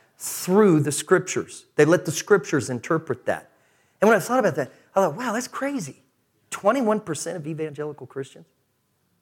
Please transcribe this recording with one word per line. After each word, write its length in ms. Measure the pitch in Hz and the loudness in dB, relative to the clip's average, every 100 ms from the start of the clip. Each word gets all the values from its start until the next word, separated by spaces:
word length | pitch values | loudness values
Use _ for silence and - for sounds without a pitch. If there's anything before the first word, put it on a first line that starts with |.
| _ - | _ -14
through 640 | - - 175 196 208 156 | -12 -8 2 4 6 6
the 120 | 143 | 2
Scriptures. 720 | 139 - 180 175 117 - - _ - | -2 2 0 0 -6 -8 -14 _ 2
They 100 | 151 | 4
let 180 | 175 | 4
the 80 | 180 | 0
Scriptures 560 | - - 202 - 151 113 | -4 2 2 2 -4 -2
interpret 560 | 123 - 160 165 117 | -6 -4 -4 -4 -6
that. 260 | - 80 - _ _ _ _ - | -4 -6 -8 _ _ _ _ 0
And 80 | 208 | 4
when 80 | 214 | 4
I 40 | |
thought 180 | - 254 | 2 0
about 160 | 202 147 | 0 0
that, 140 | 127 _ _ | -6 _ _
I 60 | 196 | 0
thought, 160 | 180 160 | 0 0
"Wow, 160 | 254 | -6
that's 160 | 214 240 | -6 -6
crazy. 540 | - 277 277 139 - _ _ _ _ - | -6 -6 -6 -8 -14 _ _ _ _ -16
Twenty-one 500 | - 196 269 214 214 | -2 0 2 2 0
percent 360 | 214 147 170 180 | -2 -8 -8 -8
of 100 | 151 | -8
evangelical 600 | 156 156 143 151 143 127 | -8 -8 -8 -10 -12 -14
Christians?" 400 | 135 135 - 170 _ _ _ _ _ _ _ | -12 -12 -14 -20 _ _ _ _ _ _ _